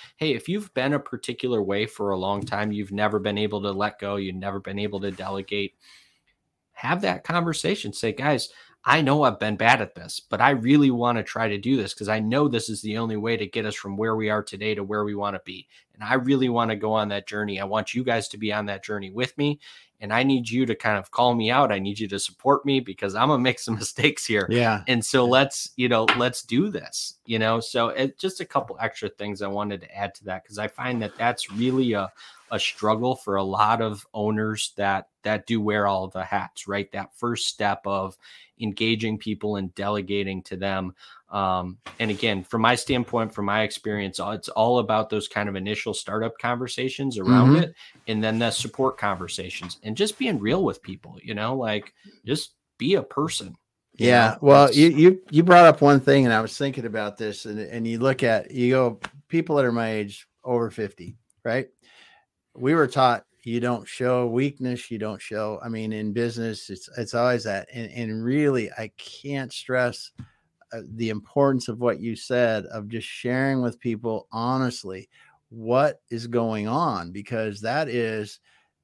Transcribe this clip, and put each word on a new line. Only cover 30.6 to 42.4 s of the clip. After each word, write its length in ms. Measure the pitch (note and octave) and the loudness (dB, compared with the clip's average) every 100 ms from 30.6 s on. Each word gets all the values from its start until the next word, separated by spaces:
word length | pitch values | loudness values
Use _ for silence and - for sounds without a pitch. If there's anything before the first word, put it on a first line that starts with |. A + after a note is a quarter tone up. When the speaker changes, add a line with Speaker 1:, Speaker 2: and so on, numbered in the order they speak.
| G#2+ | -8
Speaker 1:
find 340 | - B2 B2 | -6 -6 -4
that 140 | G#2+ - | -6 -2
that's 340 | A#2 - - | -2 -2 -6
really 440 | G2+ B2 C3 B2 | -4 0 0 0
a, 180 | G#2 F#2+ - - - - | 0 -4 -8 -20 -20 -8
a 80 | A2 | -4
struggle 560 | - - G#2+ A2 B2 B2 | -4 -2 0 0 0 -4
for 180 | - | -2
a 80 | G2 | -2
lot 400 | F#2+ F#2 G#2+ A2+ | -2 0 0 0
of 240 | A2 G#2 - | -2 -6 -12
owners 600 | A2 G#2+ G#2+ G#2+ G#2+ - - | -6 -2 0 -2 -4 -6 -4
that, 320 | G2+ F#2+ - _ | -2 -2 -6 _
that 220 | G#2 G#2+ - | -4 -4 -2
do 120 | A#2 | -2
wear 280 | G#2 G#2+ G2+ | 0 0 0
all 180 | G2 F#2 | 0 -4
the 160 | F#2 | -8
hats, 460 | F2+ G2+ - - - | -6 -4 -6 -12 -6
right? 240 | G2+ G2 | -6 -6
That 240 | F#2 - - | -10 -12 -6
first 320 | A#2+ A#2 - | -6 -4 -4
step 360 | - G#2+ G2 | -2 -2 -2
of 320 | - G2 F#2+ - - - - - | -4 -4 -4 -10 -20 -20 -20 -8
engaging 600 | A2+ G2+ A2+ A2+ A2+ G#2+ | -6 -2 0 0 -2 -4
people 380 | A2 G#2 G#2+ G#2 | -6 -6 -4 -4
and 180 | F#2+ | -6
delegating 680 | - G2+ G#2 F#2 G2+ G2 F#2+ | -6 -4 -4 -4 -4 -4 -6
to 140 | - F#2 | -10 -8
them. 380 | G2 F#2+ F#2 - - - _ | -4 -4 -6 -10 -20 -20 _
Um, 460 | G2+ F#2+ F#2 F2+ F#2 - - | -4 0 -2 -4 -10 -14 -6
and 120 | A2+ | -4
again, 320 | G2+ A#2 G2 | -2 -2 -2